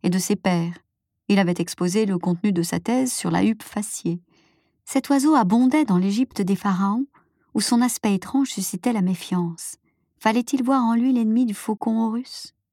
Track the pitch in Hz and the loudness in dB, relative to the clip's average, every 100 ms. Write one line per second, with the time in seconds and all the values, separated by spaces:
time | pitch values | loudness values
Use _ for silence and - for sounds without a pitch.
0 | 180 185 - 202 190 175 170 175 _ _ | -2 0 0 0 0 0 -2 -8 _ _
1 | _ _ - 196 180 175 170 - 180 202 | _ _ 0 2 2 0 -4 -2 -2 0
2 | 208 180 180 175 208 180 170 175 175 254 | 0 0 -2 0 0 0 0 -2 -2 -2
3 | 254 - 175 170 202 214 - 208 208 - | -2 -2 -2 0 2 0 -6 -8 -8 -6
4 | 175 175 _ _ _ _ _ _ - 269 | -6 -6 _ _ _ _ _ _ -6 -4
5 | - 277 285 294 185 226 254 302 294 180 | 0 2 4 4 4 4 4 4 2 2
6 | 190 208 262 - 190 196 202 185 196 226 | 2 0 -2 -2 -2 0 0 0 0 -2
7 | 277 _ _ _ _ - - 240 240 - | -4 _ _ _ _ -4 0 2 2 0
8 | 208 196 - 269 269 - 185 185 247 220 | 0 0 0 0 0 -2 -6 -4 -2 0
9 | 185 180 - 180 175 165 - - _ _ | 0 -2 -2 -2 -2 -6 -14 -16 _ _
10 | _ _ 220 226 233 262 247 269 233 233 | _ _ 0 0 0 -2 0 2 2 2
11 | 254 247 220 226 247 202 - 214 226 226 | 2 2 2 2 0 -2 -6 -4 -2 0
12 | 226 226 262 - - _ _ | 0 -4 -8 -14 -18 _ _